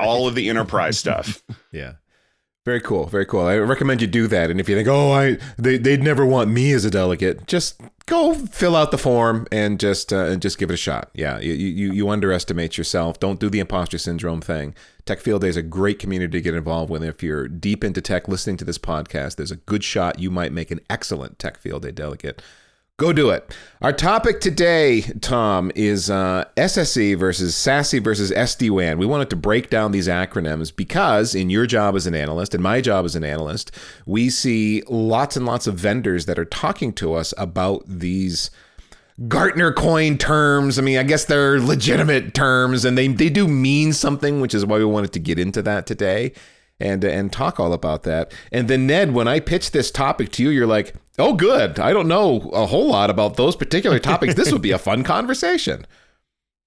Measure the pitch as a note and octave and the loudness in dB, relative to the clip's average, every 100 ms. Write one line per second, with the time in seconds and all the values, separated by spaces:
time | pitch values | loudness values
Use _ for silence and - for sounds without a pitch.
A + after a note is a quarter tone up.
0 | G#2+ A#2+ B2+ A#2+ G#2 A2+ G2+ G2+ D#2+ - | 0 0 0 -2 -2 -2 -2 -2 -2 -2
1 | D#2+ - - - - A2+ _ D#2 C2 D2+ | -2 -4 -6 -10 -14 -20 _ -14 -14 -18
2 | _ _ _ _ _ _ A#2 - - G2+ | _ _ _ _ _ _ -4 -4 -2 -2
3 | D#2 G2 G2 G#2 F2 G#2 A2 C3 C#3 B2+ | -2 -2 -2 0 2 2 0 0 0 0
4 | A2 A#2 A2 G2 E2 F2+ F#2+ G2+ A2 C#3 | 0 0 2 2 0 0 0 0 2 2
5 | C#3+ C#3 C3+ - - - B2 C3 B2+ C#3+ | 4 4 2 0 -6 -2 0 2 4 4
6 | D3 C#3 C3 C3 G#2+ A#2+ C#3 C3 G2+ G2 | 4 4 4 4 2 2 4 2 2 2
7 | F#2 F2 F#2 - - F3 - - - _ | 2 2 0 -2 -2 -2 -2 -8 -20 _
8 | - E4+ D#4+ D#4 B3+ - F3+ E3 D3+ B2 | -2 2 4 2 -4 0 4 4 4 2
9 | C3 A#2+ A#2 A2+ A#2 A2 G#2 G2+ G#2 F#2+ | 2 4 4 2 -2 0 0 2 0 0
10 | - G2 E2+ F#2 F#2+ - F2 E2+ - A#1+ | 0 -2 0 0 -2 -4 -4 -2 -4 -6
11 | - - D2 A1 C#2 D#2 F#2+ F2 G2 G2 | -8 -6 -6 -4 -4 -2 -4 -2 -2 0
12 | G2+ G#2 G2 F2+ - E2+ E2 - D#2+ F2+ | 0 0 0 0 -2 -4 -4 -4 -4 -2
13 | E2 - F#2+ F#2+ G#2 G#2 F2+ F#2 F2+ E2+ | -2 -2 -4 -2 -2 -2 -2 -2 -4 -6
14 | - E2+ F2 E2 D#2+ D#2+ C#2+ - - _ | -6 -4 -4 -6 -6 -6 -6 -12 -20 _
15 | - G2 B2 G#2 F#2+ E2+ E2 F2+ G2+ G2+ | -8 -4 0 0 0 -2 -4 -2 0 0
16 | G2 F#2 F2 F2 E2+ E2 D#2+ E2 D#2+ D#2+ | -4 -4 -2 -4 -4 -4 -4 -4 -4 -4
17 | D#2+ - E2 D2+ B1+ E2 G2+ A2 G#2+ F#2+ | -6 -6 -6 -4 -6 -6 -4 -2 -2 -4
18 | - F2+ - F#2 - F2+ - D#2+ - D#2 | -4 -4 -4 -6 -4 -6 -6 -8 -6 -6
19 | D#2 D2+ C#2 - D2+ F2 - G#2 - G#2+ | -6 -8 -8 -8 -10 -10 -4 -4 -2 -2
20 | F2 - F#2 F2+ D#2+ E2 D#2+ E2+ - A2+ | -2 -2 -4 -4 -4 -6 -8 -10 -8 -8
21 | - D#2+ C2 - - - - C#2+ C#2 C2+ | -6 -8 -8 -10 -12 -10 -10 -10 -10 -10
22 | D2 C#2+ C#2+ - - - _ _ _ - | -10 -10 -10 -12 -18 -20 _ _ _ -2
23 | D#3+ D3+ C3 F2+ - - - - C3+ C#3 | 2 4 4 2 -4 -20 -20 -2 -2 2
24 | E3+ A3 A3+ - F#3+ D#3 E3+ E3 C#3+ A2+ | 2 2 2 0 -2 2 4 4 4 2
25 | A2+ A2+ C3 B2 A2 F#2 F#2 - G#2 G2+ | 0 -6 -2 0 2 2 0 0 0 0
26 | F#2+ G2 F#2 F#2 - - F#3 G3 D3+ A#2+ | 0 0 0 -2 -2 -2 0 0 0 2
27 | G#2 F#2 F#2 F2 F2+ - C3+ C#3 C#3+ C3 | 2 2 0 0 -2 -2 0 0 2 0
28 | G#2+ G#2 F#2+ G2+ A#2+ - A#2 F#2+ F2 D#2+ | 0 0 0 0 0 0 2 2 2 0
29 | G#2 D3 C3+ E2+ G2+ A#2 - A2 G#2+ G2+ | 0 0 -2 -2 0 0 0 0 0 0
30 | F2+ F2 F#2 G#2 D#2+ D#2 D#2+ - - E3+ | 0 -2 -2 -4 -4 -4 -6 -6 -4 0
31 | F3+ G#2+ A#2 F#2+ F#2 G2+ B2 A#2 G#2 F#2+ | 2 2 2 0 0 2 2 2 2 0
32 | F2 D#2+ D2 D#2+ - G2 F#2 A#2+ B2+ F#2+ | -2 -2 -2 -4 -4 -2 0 0 2 0
33 | F2 E2 D#2 D2+ D#2 D#2+ - - - - | 0 -4 -4 -4 -6 -8 -10 -16 -20 -16
34 | - G#2 B2+ - C3 A2+ G#2+ G#2+ - A#2 | -4 0 0 0 0 0 0 -2 -2 -2
35 | A2 A2+ C#3 C#3 B2 A#2 A#2 F2+ G2+ A#2+ | 0 0 0 -2 -2 -2 -4 -2 0 0
36 | G#2+ F2 D#2+ E2+ E2 - D#3 G3+ A#2+ - | 0 -2 -2 -4 -4 -4 -4 -4 -6 -4
37 | E2+ E2 D#2+ - F2+ F2+ F#2 G2 - F#2 | -2 -2 -4 -6 -6 -2 -2 -2 -6 -8
38 | F2+ F#2+ F#2 E2 - - _ - - - | -4 -2 -2 -4 -8 -10 _ -20 -20 -20
39 | _ - A#2 C#3 F#3+ E3+ E3+ D3+ D#3+ D#3+ | _ -12 -4 0 2 2 2 2 2 4
40 | D#3 C#3+ - D3+ D3 C#3+ C#3 C3+ C3+ C3 | 2 2 2 4 4 4 2 2 2 2
41 | C3 D3+ - D3 C#3 C#3 B2 C#3+ G#2+ B2 | 2 0 2 2 4 4 2 2 2 2
42 | D3+ C3+ - - C#3 B2+ B2+ B2+ B2 B2+ | 4 2 0 0 2 4 2 2 2 2
43 | C3+ A#2 D#3 D#3 F#3 C#3 C3 D3 D#3 D3 | 2 4 4 4 4 4 4 4 2 2
44 | - C#3+ C#3+ C#3+ B2+ G#2+ G2+ G#2+ G#2+ G#2+ | 0 0 0 0 0 0 0 2 2 2
45 | G2 F2+ D#2+ E2+ F2+ G#2+ G#2 G#2 - A2 | -2 -4 -4 -2 -2 -2 -2 -2 -4 -4
46 | G2 G2+ B2+ - - _ _ - G2 G2 | 0 0 -2 -8 -20 _ _ -6 -2 0
47 | G2 D#2+ G2 - D3+ - F2 E2+ D#2 D#2 | 0 0 -2 -2 -4 -2 -2 0 -2 -4
48 | F2+ D#2+ E2 - - B2 A#2 C3 C3 E3 | -2 -4 -4 -10 -6 -4 0 2 2 2
49 | F#3 A#2+ A#2 D3+ D#3 F3 - D3+ B2 - | 2 2 2 0 0 -2 0 -2 -2 -2
50 | C3+ - A2 - C3+ C#3+ A#2 G#2+ G2+ - | -2 -2 -4 0 2 2 2 2 0 -10
51 | _ - G3+ F#3+ F#3+ C4 G2+ C#3 G#2 G3+ | _ 0 2 4 4 4 2 0 2 2
52 | E3 F3+ G3 A#2 - G2+ G2 C#3 D4 G#2 | 2 4 4 2 0 -2 2 2 2 4
53 | G2+ G#2 G#2 - C#3 F3 - G3+ G3+ D3+ | 2 2 0 2 0 0 -2 0 2 2
54 | - D#3+ - - - C4 A2+ F#2 F#2+ A2 | 2 0 2 2 2 2 2 0 0 -2
55 | B2+ F3 A#3+ C4 E4+ F4+ - C2+ - _ | 0 0 0 -2 0 0 -2 -6 -10 _
56 | _ _ _ _ _ _ | _ _ _ _ _ _